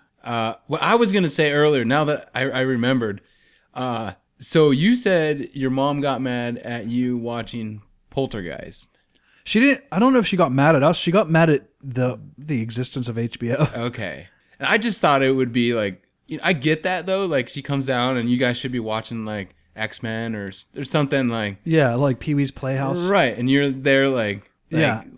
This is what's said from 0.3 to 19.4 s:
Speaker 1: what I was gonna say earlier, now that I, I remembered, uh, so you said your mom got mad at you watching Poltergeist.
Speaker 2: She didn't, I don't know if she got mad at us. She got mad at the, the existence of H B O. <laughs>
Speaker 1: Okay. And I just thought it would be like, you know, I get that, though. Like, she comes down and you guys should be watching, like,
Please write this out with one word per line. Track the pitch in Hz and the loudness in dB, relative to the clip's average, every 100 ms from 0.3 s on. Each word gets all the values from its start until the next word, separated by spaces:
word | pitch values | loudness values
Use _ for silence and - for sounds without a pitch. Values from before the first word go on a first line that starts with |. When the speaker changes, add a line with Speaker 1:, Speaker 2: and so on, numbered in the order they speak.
| 117 113 - - | -4 -4 -6 -8
Speaker 1:
what | 156 | -2
I | 160 233 | 2 4
was | 220 | 4
gonna | 202 170 | 2 2
say | - 151 | 2 2
earlier, | 147 151 143 | 4 4 4
now | 117 143 | 2 2
that | 147 147 - | 2 -2 -4
I, | 123 135 | -4 -2
I | 127 | 0
remembered, | 131 123 120 131 110 101 - _ _ _ _ | 0 2 2 2 0 -6 -14 _ _ _ _
uh, | - 127 117 107 - _ _ | -8 -6 -4 -6 -12 _ _
so | 123 160 151 | 0 4 4
you | 135 196 | 4 2
said | 247 202 175 156 147 - | 2 2 2 0 -2 -6
your | 143 131 | -4 -2
mom | 131 143 143 | 0 0 0
got | 139 123 | -2 -2
mad | 131 123 120 120 | -2 -2 -4 -6
at | 117 117 107 | -8 -8 -4
you | 120 123 123 | -2 -2 -2
watching | 117 117 110 120 107 104 - _ _ | -4 -6 -8 -8 -10 -12 -18 _ _
Poltergeist. | 139 131 110 85 64 - - - _ _ _ _ _ | -4 -4 -4 -8 -10 -14 -18 -20 _ _ _ _ _
Speaker 2:
She | - 214 | -2 4
didn't, | 277 262 - | 4 2 -2
I | 175 | 2
don't | 254 | 4
know | 254 | 4
if | 202 | 2
she | 180 | 2
got | 156 | 2
mad | 135 147 | 4 6
at | 151 | 6
us. | 147 165 | 4 2
She | 170 | 2
got | 185 160 | 2 4
mad | 160 160 | 4 6
at | 143 - _ | 4 0 _
the, | 139 123 127 123 98 - | -8 -2 -2 -4 -12 -16
the | 151 127 | -6 -4
existence | 113 117 127 135 120 | -4 -4 -6 -6 -6
of | 113 | -4
H | 117 - | -6 -6
B | 120 | -4
O. | 131 151 | 0 -2
<laughs> | 117 | -2
Speaker 1:
Okay. | 120 117 95 67 - _ _ _ | -6 -6 -8 -10 -16 _ _ _
And | 139 | -2
I | 214 | 0
just | 226 - | 0 0
thought | 156 139 | 2 4
it | 131 | 4
would | 135 123 | 2 2
be | 120 120 | 2 2
like, | 117 104 92 _ _ _ | 0 -2 -6 _ _ _
you | 156 | -4
know, | |
I | 165 | -2
get | 156 151 156 | 0 0 0
that, | 185 185 175 | -2 -4 -2
though. | 190 190 | -2 0
Like, | 139 120 | -2 -2
she | 139 | -8
comes | 139 139 131 | -4 -4 -2
down | 123 127 127 | 0 0 0
and | 117 | 0
you | 123 | 2
guys | 123 120 | 2 -2
should | 127 | -4
be | 123 | -6
watching, | 110 110 - 117 | -4 -4 -6 -8
like, | 107 107 | -6 -8